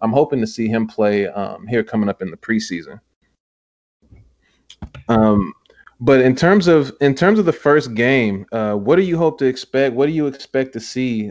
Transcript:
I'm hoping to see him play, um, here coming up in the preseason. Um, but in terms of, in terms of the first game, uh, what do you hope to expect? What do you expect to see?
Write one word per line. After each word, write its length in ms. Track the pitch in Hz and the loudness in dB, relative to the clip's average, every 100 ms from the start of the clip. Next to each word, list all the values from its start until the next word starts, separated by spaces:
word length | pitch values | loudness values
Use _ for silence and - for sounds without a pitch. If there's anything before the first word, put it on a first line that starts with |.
I'm 120 | 113 | -2
hoping 280 | 135 151 131 | 0 0 0
to 80 | 110 | -4
see 180 | - 110 | -4 -2
him 220 | 113 110 | -2 -4
play, 400 | - 104 104 98 | -2 0 0 -2
um, 360 | 101 98 - 107 | -6 -10 -12 -4
here 160 | 120 | -4
coming 240 | 110 110 101 | -2 -2 -2
up 120 | - | -4
in 80 | 92 | -10
the 40 | 80 | -10
preseason. 640 | - 110 110 87 71 104 _ _ _ _ _ _ _ _ _ _ _ - _ _ _ _ _ _ - - - | -4 -4 -4 -8 -12 -20 _ _ _ _ _ _ _ _ _ _ _ -20 _ _ _ _ _ _ -20 -10 -2
Um, 440 | 113 110 104 87 - _ _ _ - | 2 4 2 -2 -10 _ _ _ -4
but 200 | 123 131 | 2 4
in 120 | 127 | 4
terms 320 | 131 170 202 175 | 4 4 4 4
of, 260 | 160 135 - | 4 2 0
in 140 | 143 | 0
terms 240 | 135 185 220 | 2 2 2
of 60 | |
the 80 | 170 | 0
first 420 | - 143 147 127 | 0 2 2 0
game, 520 | 110 123 135 110 98 - | 0 2 2 0 -4 -6
uh, 240 | 113 107 | -6 -4
what 220 | 104 101 175 | -2 0 2
do 60 | |
you 140 | 185 165 | 0 0
hope 220 | 165 160 | -2 0
to 60 | |
expect? 500 | 131 127 - 131 135 | -2 -2 -4 -2 0
What 120 | 120 147 | 0 -2
do 60 | |
you 140 | 160 143 | -2 -4
expect 460 | 135 - 135 131 | -6 -6 -4 -4
to 80 | 113 | -8
see? 500 | - 127 127 113 104 | -10 -6 -4 -4 -6